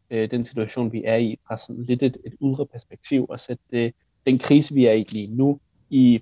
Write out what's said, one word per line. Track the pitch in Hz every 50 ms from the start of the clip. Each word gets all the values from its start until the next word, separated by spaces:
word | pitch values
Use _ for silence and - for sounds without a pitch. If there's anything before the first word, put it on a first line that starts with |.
| _ -
øh, | 120 113 110 107
den | 127 120 117
situation, | 120 - 117 107 107 - 127 120 110
vi | 117 113 -
er | 110 113
i, | 113 117 110 110 - _ -
fra | 113 110
sådan | - - 117 120 120
lidt | 123 123 123 139
et, | 127 131 - -
et | - - -
ydre | - 135 135 139 139
perspektiv, | - _ 120 - _ - - _ - 143 131 123 -
og | - 123
sætte, | - - 123 - _ _
øh, | 123 120 117 117 - _ _ _ _ _ -
den | 185 262 -
krise, | - - 147 147 147 - 147
vi | 135 123
er | 113 110
i | 110 101 -
lige | 107 107 101 104 110
nu, | 123 135 139 143 143 _ _ _ _ _ -
i | - 131 127 120 120 113